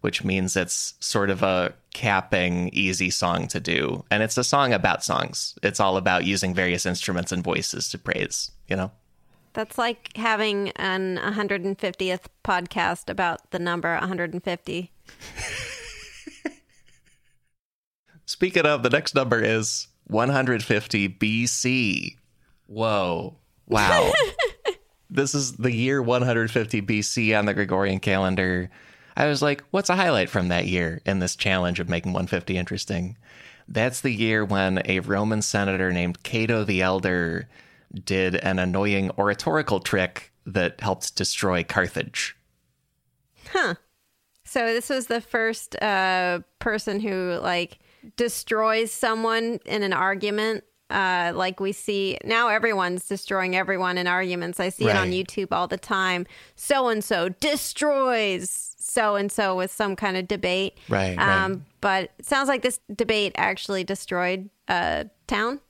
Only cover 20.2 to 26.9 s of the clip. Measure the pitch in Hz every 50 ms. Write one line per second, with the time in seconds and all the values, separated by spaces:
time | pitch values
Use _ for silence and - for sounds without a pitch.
20.2 | 117 131 139 135 131 127 127 110 117 - 110 104 104 - - 107 98 98 95 -
21.2 | - 107 107 113 120 123 - - - 127 127 131 123 104 90 - 50 50 - -
22.2 | _ _ _ _ _ _ _ _ _ - 101 107 113 113 107 104 95 90 85 82
23.2 | 87 90 - - _ _ _ _ _ - - 107 104 95 - - - - 571 640
24.2 | 523 403 - - 622 427 - - _ 523 370 - _ _ _ _ _ _ - -
25.2 | 139 135 - 147 139 123 127 - 113 127 120 113 120 127 139 139 123 117 123 123
26.2 | 120 127 117 117 113 113 113 123 110 107 - 110 98 98